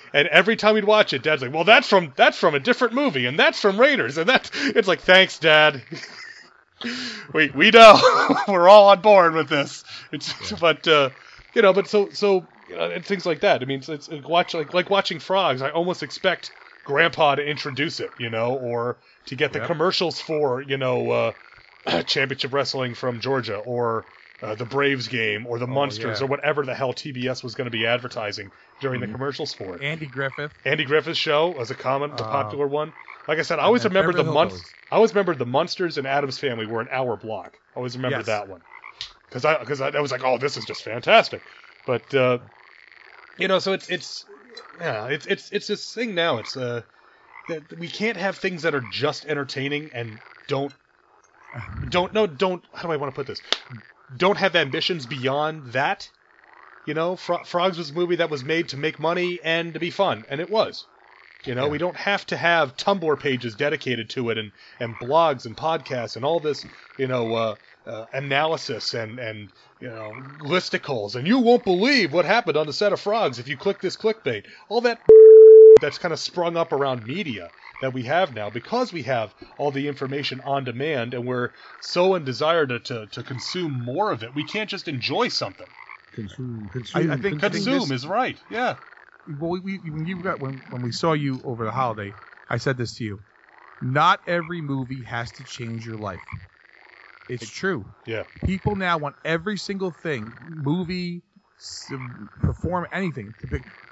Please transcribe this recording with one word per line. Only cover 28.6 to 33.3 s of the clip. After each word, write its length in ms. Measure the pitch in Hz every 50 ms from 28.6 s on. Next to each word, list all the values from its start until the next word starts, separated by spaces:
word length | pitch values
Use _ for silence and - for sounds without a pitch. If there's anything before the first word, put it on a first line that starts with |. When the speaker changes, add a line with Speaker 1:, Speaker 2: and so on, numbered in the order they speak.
| - _ _ -
Speaker 1:
during 180 | 139 135 127 120
Speaker 2:
Mm-hmm. 120 | 120 104
Speaker 1:
the 60 | 110 123
commercials 360 | 135 143 131 - 151 135 -
for 220 | - 107 92 90 -
it. 40 |
Speaker 3:
Andy 240 | 139 147 160 160 160 135
Griffith. 440 | 123 135 139 135 - - 147 151 - - -
Speaker 1:
Andy 180 | 135 147 156 156
Griffith's 340 | 127 147 156 131 160 165 -
show 320 | - 160 147 151 160 180
was 200 | 175 135 117 110
a 40 | 120
common, 340 | - - 127 135 139 143 147 139 120
the 80 | 117
Speaker 3:
Uh, 40 | 110
Speaker 1:
popular 360 | 110 139 131 - - 139 143 139
one. 240 | 139 151 151 160 - - - - - - -
Like 140 | -